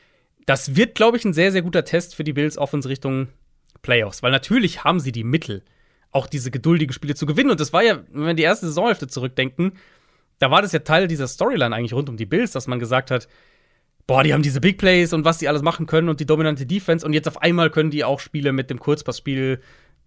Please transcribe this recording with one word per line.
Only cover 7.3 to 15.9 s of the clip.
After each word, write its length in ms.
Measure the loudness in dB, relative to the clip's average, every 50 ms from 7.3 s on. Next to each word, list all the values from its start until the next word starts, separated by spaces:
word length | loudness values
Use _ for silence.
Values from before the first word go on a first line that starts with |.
| 0 2 2 2
Und 80 | 0 0
das 140 | -2 0
war 100 | 2 2
ja, 160 | 4 2 2 0 -6 -10
wenn 140 | -8 -4 -2
wir 80 | -2 0
die 80 | 2
erste 240 | 2 2 2 0 -2
Saisonhälfte 420 | -4 -2 0 0 0 0 -2 -6 -8
zurückdenken, 640 | -6 -6 -6 -4 -2 -4 -4 -2 -2 -2 -2 -2 -2 -6 _ _ _ _ _ _ _ _ _ _ _ _
da 120 | 2 4
war 100 | 4 2
das 80 | 2 2
ja 80 | -2 -4
Teil 280 | 0 2 2 2 2 0
dieser 180 | -2 -4 -4
Storyline 480 | -6 -2 -2 0 0 2 0 0 0 -2
eigentlich 200 | -4 -4 -4 -4
rund 140 | -4 -4 -4
um 80 | -6
die 100 | -8 -4
Bills, 260 | -2 -2 -2 -2 -2
dass 160 | -4 -6 -6 -6
man 100 | -6 -6
gesagt 320 | -2 -2 0 -2 0 -2
hat, 180 | -4 -4 -4 -8 _ _ _ _ _ _ _ _ _ _ _ _ _ _ _
boah, 160 | 2 2 4 4
die 100 | 4 2
haben 80 | 2
diese 180 | 2 0 0 2
Big 180 | 2 2 2 2
Plays 340 | 4 4 4 4 4 2
und 120 | 0 0 2
was 140 | 2 0 2
die 100 | 0 0
alles 140 | 0 0
machen 240 | 0 -2 -2 -2 -2
können 220 | 0